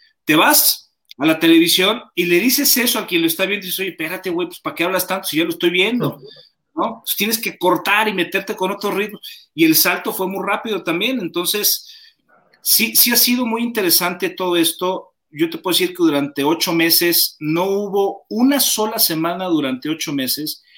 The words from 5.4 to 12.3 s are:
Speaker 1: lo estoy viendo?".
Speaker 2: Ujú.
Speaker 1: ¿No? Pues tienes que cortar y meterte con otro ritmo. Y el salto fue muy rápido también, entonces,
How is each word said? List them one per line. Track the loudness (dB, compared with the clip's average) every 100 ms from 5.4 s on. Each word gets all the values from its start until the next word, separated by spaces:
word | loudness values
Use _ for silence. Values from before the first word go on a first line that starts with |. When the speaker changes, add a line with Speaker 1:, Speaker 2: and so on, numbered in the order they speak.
Speaker 1:
lo | -2
estoy | 0 0
viendo?". | 2 0 0 -2 -6
Speaker 2:
Ujú. | -14 -20 -20 _ _ -6
Speaker 1:
¿No? | -6 -6 -8
Pues | -4
tienes | -2 -2
que | -4 -2
cortar | 0 0 2 2 2
y |
meterte | 0 -2 -4 -4 -4
con | -4
otro | -4 -2
ritmo. | -2 -4 -8 -18 -20 -8
Y | 2
el | 4 6
salto | 2 0 -4
fue | -4 -4
muy | -4 -2
rápido | -4 -2 -4
también, | -2 -2 -2 -2
entonces, | -4 -4 -2 0 0 -2 -6 -20 -20 _ _